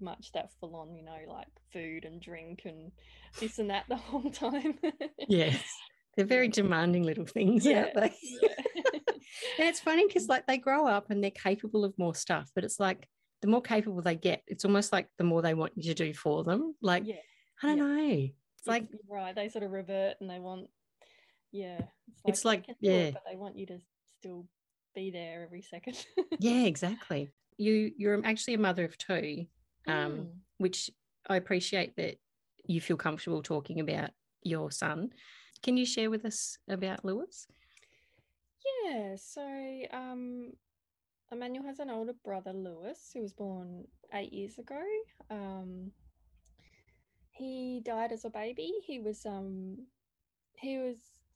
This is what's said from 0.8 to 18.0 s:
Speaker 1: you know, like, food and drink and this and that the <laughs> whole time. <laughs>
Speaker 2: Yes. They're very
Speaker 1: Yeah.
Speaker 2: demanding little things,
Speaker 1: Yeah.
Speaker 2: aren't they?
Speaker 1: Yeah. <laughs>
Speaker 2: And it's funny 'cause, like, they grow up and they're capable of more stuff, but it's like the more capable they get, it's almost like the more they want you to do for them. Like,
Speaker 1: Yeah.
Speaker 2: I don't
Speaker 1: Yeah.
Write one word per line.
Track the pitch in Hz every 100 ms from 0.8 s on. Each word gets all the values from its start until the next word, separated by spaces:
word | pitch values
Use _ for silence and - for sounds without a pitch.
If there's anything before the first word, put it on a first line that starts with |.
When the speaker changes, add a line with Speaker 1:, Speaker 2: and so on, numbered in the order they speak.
| 156
Speaker 1:
you | 165
know, | 160 160 156
like, | 156 - _ _
food | 185 165 160 160
and | 170
drink | 175 170 165 180
and | 185 160 165 - - - - -
this | 220 -
and | 208
that | 196 -
the | 240
<laughs> |
whole | - 277 254
time. | - 247 277 302 -
<laughs> | 330 - 302 - -
Speaker 2:
Yes. | 190 156 131 - - - _ _ -
They're | 202
very | 254 247 214
Speaker 1:
Yeah. | 196
Speaker 2:
demanding | 165 170 180
little | 170 156 165
things, | 226 196 226 226
Speaker 1:
Yeah. |
Speaker 2:
aren't | 240 -
they? | - - -
Speaker 1:
Yeah. | 277 247 440 - -
<laughs> | 339 523 349 - 294 - - 494 494
Speaker 2:
And | 320
it's | 320
funny | - 320 392
'cause, | 359 -
like, | 262 -
they | 262
grow | 269 277 294
up | 202 208
and | 202
they're | 196
capable | - 196 208 214 220
of | 202 196
more | 175
stuff, | 165 - 165 139
but | -
it's | 190 -
like | 196 185 - _ _ _
the | 202
more | 233
capable | 247 226 220 180
they | 175 165
get, | 180 170 -
it's | 185
almost | 196 202 208
like | 190 - -
the |
more | 175 165
they | 165
want | 160 160 -
you |
to | 160
do | 156 160
for | 147 156 151
them. | 170 196 320 302
Like, | 208 180 208
Speaker 1:
Yeah. | 180 - _ _ -
Speaker 2:
I | 285
don't | 294
Speaker 1:
Yeah. | 285 294